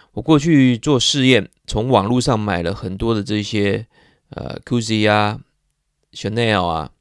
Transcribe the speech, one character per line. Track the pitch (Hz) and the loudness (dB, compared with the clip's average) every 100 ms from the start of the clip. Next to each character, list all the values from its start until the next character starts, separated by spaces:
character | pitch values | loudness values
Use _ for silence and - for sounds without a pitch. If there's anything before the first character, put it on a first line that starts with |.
| _ | _
我 | - | -6
过 | - 151 | 2 2
去 | 156 151 131 117 | 4 4 4 2
做 | 151 131 | 0 0
试 | - 139 131 | 2 2 4
验， | 120 - _ - | 4 0 _ -8
从 | 107 123 | -4 2
网 | 117 98 | 2 2
络 | 123 | 0
上 | 120 110 | 0 0
买 | 104 87 | 0 -2
了 | 85 | -4
很 | 101 98 95 | -6 -8 -6
多 | 113 | -2
的 | 110 | -2
这 | 98 107 | -2 -4
些， | 104 107 101 104 113 _ _ _ - | -2 -2 -2 -2 -6 _ _ _ -16
呃， | - - - | -12 -10 -12
Gucci | - 120 110 110 107 | -6 -4 -2 0 2
啊、 | 104 104 - - _ _ _ _ _ _ | 2 0 -4 -14 _ _ _ _ _ _
Chanel | - 101 110 113 101 | -10 -6 -2 0 0
啊、 | 87 80 69 _ | 0 -4 -8 _